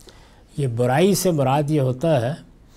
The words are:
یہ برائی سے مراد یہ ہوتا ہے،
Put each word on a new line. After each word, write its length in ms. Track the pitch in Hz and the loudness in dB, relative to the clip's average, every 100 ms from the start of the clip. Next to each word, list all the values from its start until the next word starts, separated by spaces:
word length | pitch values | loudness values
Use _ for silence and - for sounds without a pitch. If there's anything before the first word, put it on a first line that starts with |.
| - - - - - - | -20 -20 -20 -20 -14 -6
یہ 100 | 135 | -4
برائی 480 | 117 123 131 185 185 | 0 0 2 2 2
سے 160 | 185 | 0
مراد 380 | 160 127 143 147 | 0 0 0 0
یہ 100 | 151 | 0
ہوتا 400 | 127 127 165 147 | -2 -2 0 0
ہے، 120 | 117 165 - - - | 0 -6 -14 -20 -20